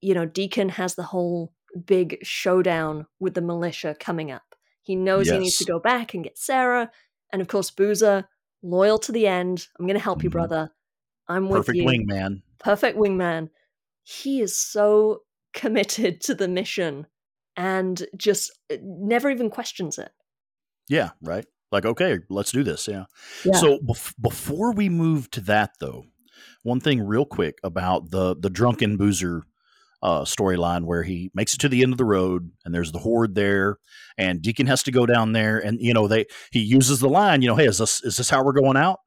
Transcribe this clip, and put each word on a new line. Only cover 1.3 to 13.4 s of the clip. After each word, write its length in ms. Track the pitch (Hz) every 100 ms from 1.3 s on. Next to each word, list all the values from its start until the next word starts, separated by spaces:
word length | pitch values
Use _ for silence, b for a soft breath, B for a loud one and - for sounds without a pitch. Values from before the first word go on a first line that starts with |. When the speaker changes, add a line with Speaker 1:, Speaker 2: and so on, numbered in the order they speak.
| 175 165 _ _ 180 175
Speaker 1:
big 340 | 190 175 -
showdown 880 | - - 196 185 180 165 156 156 151 _
with 140 | 185
the 80 | 180
militia 540 | 170 170 170 - 165 151
coming 300 | - 170 156
up. 120 | 127 _ _ _ _
He 140 | - 185
knows 340 | 185 190 170
he 100 | 180
needs 180 | 185 180
to 60 |
Speaker 2:
Yes. 60 | 180
Speaker 1:
go 100 | 170
back 340 | 208 247 226
and 100 | 190
get 140 | 160 -
Sarah. 540 | - 269 254 247 233 b b _ _
And 80 | 196
of 60 | 185
course, 240 | 202 185
Boozer, 560 | - 202 202 220 196 190 _ _ _
loyal 380 | 180 180 196 214
to 120 | -
the 140 | 226 208
end. 400 | 180 180 180 - _
"I'm 80 | 180
gonna 100 | 202
help 220 | - 175
you, 60 | 170
Speaker 2:
Mm-hmm. 80 | 170
Speaker 1:
brother. 340 | 165 160 156 _ _ _ _ _ _
I'm 220 | 175 190
with 160 | 196 196
Speaker 2:
Perfect 120 | 151
Speaker 1:
you." 80 | 151
Speaker 2:
wingman. 580 | 127 104 98 95 98 _ _
Speaker 1:
Perfect 380 | - 202 254 208
wingman. 520 | 208 190 175 165